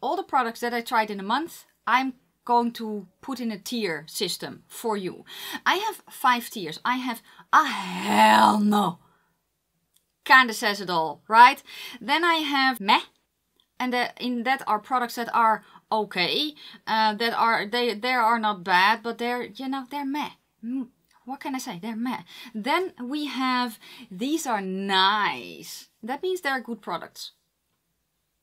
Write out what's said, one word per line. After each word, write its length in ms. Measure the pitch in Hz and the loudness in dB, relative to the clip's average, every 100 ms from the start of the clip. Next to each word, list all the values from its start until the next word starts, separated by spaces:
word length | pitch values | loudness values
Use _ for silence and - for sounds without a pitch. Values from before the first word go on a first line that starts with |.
all 140 | 254 359 | -4 -4
the 160 | 349 | -2
products 260 | 277 240 233 | 0 0 -4
that 140 | 240 233 | -4 -4
I 60 | |
tried 280 | 233 233 214 | -2 0 0
in 100 | 202 | -4
a 120 | 190 | -2
month, 320 | 254 330 - - _ - | -4 -4 -12 -20 _ 0
I'm 260 | 247 262 - _ _ - | 0 0 -8 _ _ 0
going 260 | 240 233 | 2 2
to 340 | 233 220 208 190 _ | -4 -8 -8 -10 _
put 180 | - 247 | -12 -8
in 120 | 233 | -6
a 60 | 202 | -6
tier 480 | - 240 196 156 156 | -6 -4 -4 -6 -8
system 560 | - 185 - 151 - _ | -6 -6 -6 -10 -14 _
for 280 | - 233 208 | -8 -4 -4
you. 300 | 180 - - - - - - | -6 -10 -18 -16 -12 -4 0
I 100 | 349 | 0
have 280 | 440 359 - | -2 -8 -18
five 400 | - 254 240 240 | -2 0 0 -2
tiers. 300 | 226 180 160 - | -10 -10 -6 -4
I 120 | 254 | -4
have 240 | 254 233 _ - - | -4 -8 _ -18 2
a 140 | 285 294 | 2 2
hell 960 | 208 185 180 208 208 220 214 220 214 | -2 -6 -6 0 6 8 8 6 6
no. 400 | 208 208 185 - _ _ _ _ _ _ _ _ _ _ _ _ - | 4 4 0 -4 _ _ _ _ _ _ _ _ _ _ _ _ 6
Kinda 260 | 262 247 | 8 6
says 280 | 214 226 202 | 2 -2 -2
it 80 | 180 | 0
all, 320 | 170 160 147 - | 0 0 -4 4
right? 340 | 220 247 302 - - - 254 | 10 10 8 -10 -18 -16 -10
Then 240 | 214 302 349 | -2 2 2
I 100 | 330 | 2
have 460 | 294 277 262 240 | 0 2 2 2
meh. 220 | 196 262 - _ _ _ _ _ _ - | 4 4 2 _ _ _ _ _ _ -8
And, 160 | 247 247 | -2 -2
uh, 140 | 240 - | -2 -4
in 240 | 247 247 | -4 -2
that 180 | 233 262 - | 0 -2 0
are 120 | 208 | -2
products 360 | - 254 240 247 | 0 -2 -2 -6
that 180 | 226 | -2
are 300 | - 226 208 - - - | 2 4 2 -4 -16 -4
okay, 640 | 220 208 190 170 202 302 - - - - | -2 -2 -2 0 0 -2 -8 -20 -14 -4
uh, 280 | 220 220 | 2 2
that 200 | 208 233 | 2 -2
are, 320 | - 226 208 202 | 2 2 2 0
they, 280 | 240 240 | -2 -2
they 180 | 208 247 | -2 -2
are 260 | 254 220 233 | 2 2 2
not 240 | 214 190 | 0 -2
bad, 420 | 180 180 196 220 | 2 4 4 2
but 160 | 226 220 | -4 -6
they're, 240 | 240 247 | -4 -4
you 260 | 233 208 262 | -8 -10 -8
know, 160 | 269 254 | -8 -8
they're 160 | 285 277 | -8 -6
meh. 260 | 294 - - _ _ | -6 -8 -12 _ _
Mm, 280 | 226 262 240 _ _ _ | -8 -8 -8 _ _ _
what 160 | - 269 | -14 -10
can 160 | 302 262 | -8 -8
I 40 | |
say? 200 | 262 170 | -8 -10
They're 160 | 220 220 | -8 -6
meh. 280 | 247 233 - - 247 | -6 -6 -12 -20 -14
Then 380 | 220 220 330 370 - | -8 -2 0 -2 -8
we 260 | 247 302 294 | -8 -6 -6
have, 520 | 247 262 254 247 214 - - 247 | -4 -2 -2 -2 -6 -20 -20 -16
these 340 | 185 262 311 277 | -8 -4 -4 -2
are 140 | 214 | -4
nice. 1300 | 190 190 196 190 190 214 185 131 87 80 - - - _ | -4 -4 0 2 4 2 0 -4 -10 -16 -16 -18 -20 _
That 180 | 226 285 | -10 -6
means 200 | 370 370 | -4 -4
they're 180 | 285 269 | -4 -4
good 220 | 240 220 | -6 -12
products. 500 | - 175 - - - _ _ _ _ _ _ _ _ _ _ _ | -8 -8 -10 -16 -18 _ _ _ _ _ _ _ _ _ _ _